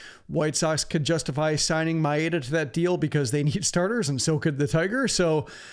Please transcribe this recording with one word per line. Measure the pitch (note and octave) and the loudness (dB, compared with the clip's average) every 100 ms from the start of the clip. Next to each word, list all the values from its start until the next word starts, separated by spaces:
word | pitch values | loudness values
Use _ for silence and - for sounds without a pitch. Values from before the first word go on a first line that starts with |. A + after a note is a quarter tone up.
| - - - | -20 -20 -6
White | D3 D#3 - | -2 -2 0
Sox | E3 D3+ | 0 0
could | - E3 | -2 -2
justify | D3 E3 - C#3+ D#3 D3+ | 0 0 -2 -2 0 0
signing | - D#3+ D#3+ E3 | 0 0 0 0
Maeda | D3+ D3+ D#3+ E3 | 2 2 0 -2
to | B2 | -2
that | D#3+ D3 | -2 0
deal | E3 F3 F3+ | 0 2 2
because | D#3+ D3+ C3 | 0 0 0
they | D3 | 2
need | D3 G3 E3+ | 0 0 0
starters, | F3 F#3 A#3+ D3 | 0 0 0 0
and | C3+ | 0
so | - D#3 | 0 0
could | D#3+ C#3 | 0 0
the | C#3+ | 0
Tigers. | E3 F#3 B3 B3+ | 2 0 0 0
So | - E3+ D#3 - - - | 2 2 2 -2 -12 -18